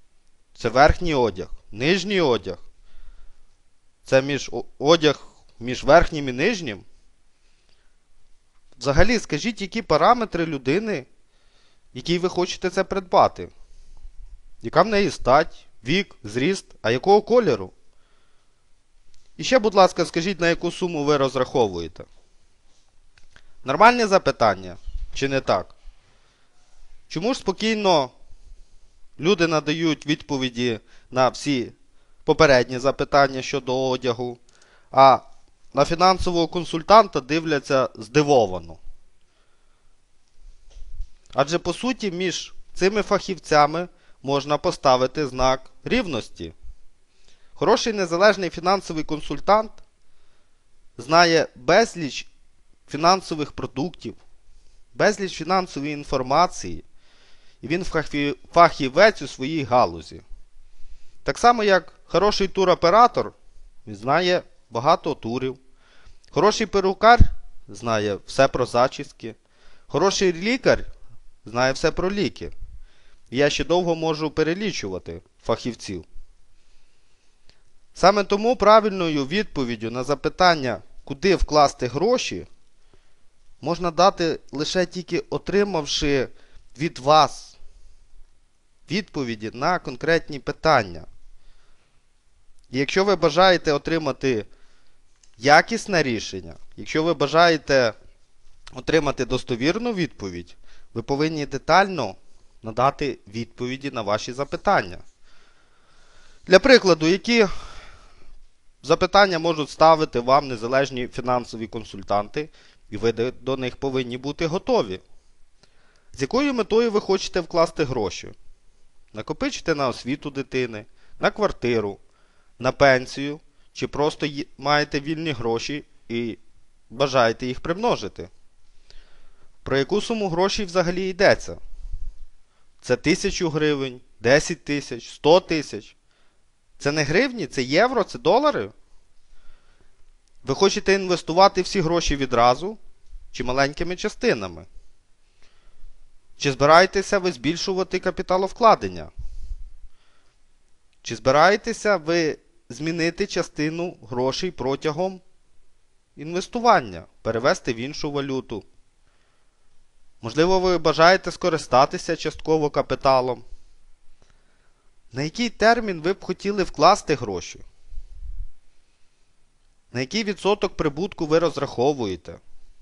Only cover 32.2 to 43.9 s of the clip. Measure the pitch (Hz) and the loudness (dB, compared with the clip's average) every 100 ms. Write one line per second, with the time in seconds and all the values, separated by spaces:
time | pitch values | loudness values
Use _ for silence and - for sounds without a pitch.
32.2 | - 151 151 127 123 127 135 - 139 143 | 0 4 6 6 2 -2 -2 -2 0 4
33.2 | 139 131 - 143 127 131 131 127 123 117 | 4 0 -6 -6 -2 -2 0 -2 -2 -4
34.2 | 123 120 _ _ _ _ _ 131 135 117 | -6 -10 _ _ _ _ _ 6 8 8
35.2 | - - - _ - 135 147 165 185 185 | 0 -20 -20 _ -6 -2 0 4 2 4
36.2 | 180 170 160 180 160 165 156 220 202 147 | 0 0 0 -2 -6 -4 6 6 6 0
37.2 | 127 160 160 143 - 135 123 - 107 147 | -2 -2 0 -2 0 0 0 -6 -2 0
38.2 | 143 131 98 90 82 82 - - - - | 4 4 2 -2 -10 -14 -14 -14 -18 -20
39.2 | _ _ _ _ _ _ _ _ _ _ | _ _ _ _ _ _ _ _ _ _
40.2 | _ - - - - - - - - - | _ -20 -20 -20 -18 -14 -10 -8 -8 -10
41.2 | - - 139 170 175 - 247 247 208 170 | -8 -2 0 0 -4 -4 -4 -4 -4 -4
42.2 | 185 - - - - - 190 214 - 196 | -4 -4 -10 -14 -10 -2 0 0 0 -2
43.2 | - 165 - 147 147 165 180 | -2 -8 0 4 4 0 -6